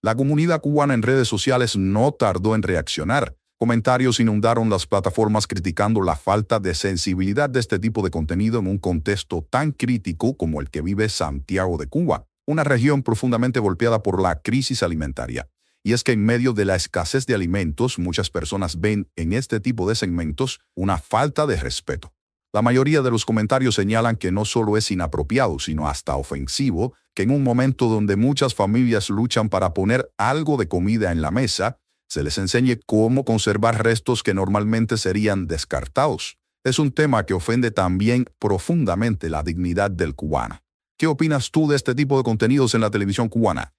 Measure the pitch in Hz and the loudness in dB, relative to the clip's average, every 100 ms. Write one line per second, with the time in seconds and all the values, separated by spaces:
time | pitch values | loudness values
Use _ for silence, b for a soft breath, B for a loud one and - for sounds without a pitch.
0 | 107 113 135 147 170 160 147 147 143 127 | 0 0 2 2 2 2 2 2 2 2
1 | 110 135 120 104 135 127 120 101 95 101 | 4 2 2 0 0 2 2 0 0 2
2 | 131 143 110 92 101 110 92 87 73 - | 2 2 0 2 0 0 0 -2 -2 -4
3 | 80 135 - - _ _ 117 117 110 127 | 0 0 -2 -8 _ _ 0 2 2 2
4 | 127 117 113 104 113 117 113 98 - 101 | 2 4 2 4 2 2 2 0 2 0
5 | 92 - 110 107 - 98 90 - 104 110 | 0 0 2 2 -2 -4 -4 0 0 2
6 | 92 80 - 104 104 113 92 82 98 92 | 0 0 0 0 2 0 0 -2 -2 -2
7 | 98 92 95 107 143 127 113 98 110 110 | -2 0 0 0 0 0 -2 -2 -2 -2
8 | 95 82 78 85 110 113 92 98 92 87 | -2 -2 -4 0 0 0 -2 -2 -2 -2
9 | 78 98 - 87 73 127 156 135 123 123 | -2 -4 -4 -8 -2 -2 0 -2 -2 0
10 | 95 80 113 139 82 76 71 - 78 98 | -2 -2 -2 -2 -4 -4 -6 -6 -4 0
11 | 107 - 78 69 67 92 92 85 69 147 | -2 -2 -4 -4 -4 -2 -2 -2 -4 -2
12 | 170 76 - _ - 156 143 127 131 143 | 0 -2 -4 _ -4 -2 2 2 4 2
13 | 123 110 131 117 123 123 104 87 117 110 | 0 0 0 0 0 0 0 2 2 2
14 | 104 92 92 76 - 123 131 131 90 80 | 0 0 0 0 0 0 0 -2 -2 -2
15 | 73 67 60 60 60 _ _ _ 98 120 | -4 -6 -8 -8 -10 _ _ _ -2 0
16 | - 113 104 120 127 107 98 92 - 90 | 2 2 2 2 0 0 2 0 0 -4
17 | 85 135 131 110 87 98 85 73 127 - | -2 -4 0 -2 0 -2 -2 -2 -4 -2
18 | 90 82 90 87 - 98 90 82 104 104 | -4 -4 -4 -6 -6 -4 -4 -2 -2 -2
19 | 98 - 82 - 135 110 104 117 92 113 | -4 -6 -2 -2 -2 -4 -2 -2 -2 -2
20 | 98 87 80 73 127 - _ - 95 87 | -2 -2 -4 -4 -6 -6 _ -6 -2 -2
21 | - 107 147 143 151 90 69 - - 73 | -2 0 0 0 0 0 -2 -6 -8 -10
22 | - _ _ _ _ 104 117 127 135 156 | -10 _ _ _ _ -2 2 2 2 2
23 | 131 117 - 113 107 131 131 107 101 113 | 2 0 0 0 2 2 2 0 0 0
24 | 117 113 92 98 104 117 107 107 107 92 | 0 -2 -2 -2 -2 0 2 0 0 -2
25 | 78 73 73 120 120 71 - 78 76 69 | -2 -4 -2 0 0 -2 -4 -4 -4 -6
26 | - 67 67 69 65 - 139 85 123 - | -4 -4 -4 -8 -6 -2 0 0 -2 -6
27 | _ - 98 143 131 120 135 127 120 110 | _ -2 0 2 2 2 2 2 2 2
28 | 104 98 123 139 135 - 98 113 127 110 | 2 2 2 2 -2 0 0 2 2 2
29 | 92 101 120 - 110 95 92 80 95 123 | 0 -2 0 0 0 0 0 0 0 0
30 | - _ 107 147 156 143 101 92 95 113 | -2 _ -2 0 0 0 0 0 0 0
31 | 98 82 76 101 127 - 101 120 _ _ | 0 0 0 0 -2 0 -2 -4 _ _
32 | _ - 71 78 95 120 127 117 - 107 | _ -6 -4 -2 0 2 2 0 0 2
33 | 113 127 131 110 107 104 113 113 117 113 | 4 2 2 0 2 2 2 2 2 0
34 | - 117 - 98 95 104 104 113 113 113 | 0 -2 0 -2 0 0 0 0 0 0
35 | 92 101 104 98 87 82 - 69 - - | 0 0 0 0 -4 -6 -4 -6 -4 0
36 | 147 90 - - _ _ 131 127 147 127 | 0 -2 -8 -14 _ _ -2 2 2 2
37 | 151 120 92 92 87 117 120 104 92 92 | 2 2 0 -2 0 0 0 0 0 2
38 | 107 123 123 _ 104 95 - 175 151 90 | 2 2 0 _ -2 -2 0 0 2 0
39 | 117 98 82 78 80 85 90 85 101 87 | 0 -2 -4 -4 -4 -2 -2 0 -2 0
40 | 85 69 76 73 57 - _ _ _ _ | -4 -4 -4 -4 -4 -10 _ _ _ _
41 | 160 143 165 147 120 160 151 143 - 127 | -2 2 0 0 0 2 2 2 0 0
42 | 143 135 117 110 113 139 127 113 107 104 | 2 2 2 2 2 4 4 2 2 0
43 | 98 98 117 117 110 65 - | -2 0 0 2 0 0 -6